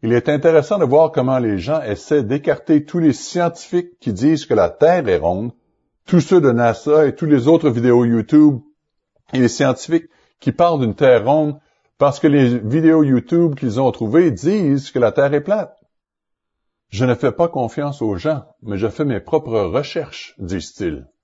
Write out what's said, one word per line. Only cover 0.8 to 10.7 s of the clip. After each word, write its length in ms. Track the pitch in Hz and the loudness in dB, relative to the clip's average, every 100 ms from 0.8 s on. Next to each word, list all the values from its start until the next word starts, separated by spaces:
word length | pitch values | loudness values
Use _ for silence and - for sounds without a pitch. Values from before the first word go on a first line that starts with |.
voir 260 | 147 143 160 | 2 2 2
comment 300 | 160 127 131 | 0 -2 -2
les 180 | 117 98 | -2 -4
gens 240 | 85 156 | -4 -6
essaient 400 | 123 101 - 151 | -6 -10 -2 -2
d'écarter 640 | 110 139 143 143 - 151 | 0 -4 -2 -4 0 0
tous 160 | 147 175 | 0 0
les 120 | 160 | 0
scientifiques 880 | 127 - 175 170 170 - 175 175 _ | 0 -6 -4 -4 -4 -6 -6 -6 _
qui 140 | - | -8
disent 340 | 95 135 156 - | -2 0 0 0
que 80 | |
la 160 | 110 87 | 0 0
Terre 380 | - 151 180 123 | 2 2 2 0
est 80 | 87 | 0
ronde, 340 | 80 92 117 - _ _ _ _ | 0 -4 -8 -12 _ _ _ _
tous 160 | - 180 | 0 0
ceux 200 | 139 185 | 4 2
de 120 | 139 | 4
nasa 540 | 120 117 110 - 151 147 | 2 0 0 0 2 2
et 100 | - | 0
tous 100 | 156 | 0
les 220 | 147 123 | 2 4
autres 200 | 165 156 | 2 2
vidéos 360 | 120 123 120 | 0 2 4
YouTube 560 | 120 117 107 151 151 127 - _ _ _ _ _ _ | 4 0 2 4 4 2 -10 _ _ _ _ _ _
et 60 | 127 | 0
les 100 | 123 | 0
scientifiques 600 | - 139 127 - 160 160 _ _ _ | 0 -2 -2 -4 -4 -4 _ _ _
qui 140 | - | -6
parlent 260 | - 175 | 0 0